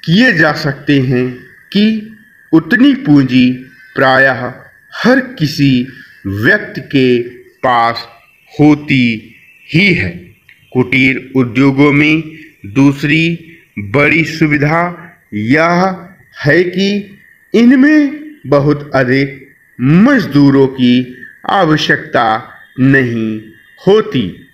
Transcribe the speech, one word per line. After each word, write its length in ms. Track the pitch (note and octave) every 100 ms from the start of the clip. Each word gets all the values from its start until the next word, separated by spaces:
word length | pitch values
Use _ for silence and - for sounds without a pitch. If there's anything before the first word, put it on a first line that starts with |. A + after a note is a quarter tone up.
किए 280 | - F#3 B3+
जा 200 | E3+ D#3+
सकते 460 | D3 D3 C3+ - C#3+
हैं 340 | B2+ B2 B2+ B2 - _ _
कि 420 | G3 G#3+ A3 G#3+ - _ _ _
उतनी 400 | D#3+ D#3+ - C#4+
पूंजी 580 | C4 D3 C#3+ C3 B2+ B2+ B2+ - - -
प्रायः 580 | - C3 C3 C3+ A#2+ A#2+ A2+ - _ _
हर 240 | - A3+ C4
किसी 680 | C4 - D3 - C#3 B2+ B2 - - _ G2
व्यक्ति 540 | G2+ B2 G#3 - E3+
के 480 | - C#3 B2+ A#2+ A#2 -
पास 720 | - _ B2+ A#2+ A#2 A#2 - - _ _ _ -
होती 760 | D3+ D3 D3 C3+ A#2+ A2 - - _ _ -
ही 200 | D#3 G3+
है। 160 | E3 F#2 - - _ _ _ _
कुटीर 580 | B2+ B2 C3 C3 B2+ -
उद्योगों 580 | C3 B2 A2 C#3 C3+ D3
में 300 | C#3+ D3 D#3 D#3+ - - _
दूसरी 880 | G2+ G#2+ C#3 C#3 D3 D#3 E3 E3+ - - _ -
बड़ी 460 | G2+ B2+ C#3+ E3+
सुविधा 840 | D3+ - D#3 D3 D3 E3 F3 F3 - _ _
यह 760 | G#2 A2 D3+ E3 F3 F#3+ F3+ - - _ -
है 180 | D3 E3
कि 560 | F3+ F3+ G3 G3+ G3 - _ _ _
इनमें 680 | G#3+ A#3+ C4+ C#4+ D4+ C#4+ D4 - - C3
बहुत 440 | C#3+ C#3+ D3 -
अधिक 580 | C3 B2 C3+ C#3 - - _ _ -
मजदूरों 880 | B2+ E3+ A#3+ C4+ D#3 C#3 C#3 C#3 C3+
की 580 | C3 B2 B2 B2+ - - - -
आवश्यकता 1000 | G3+ E3+ D3+ - D3 - C3 A2+ A2+ - - - -
नहीं 640 | C3 C#3 B2 A#2 A2 A2 - - _ _ F#3
होती। 600 | G#3+ G#3 B2+ F#2+ - -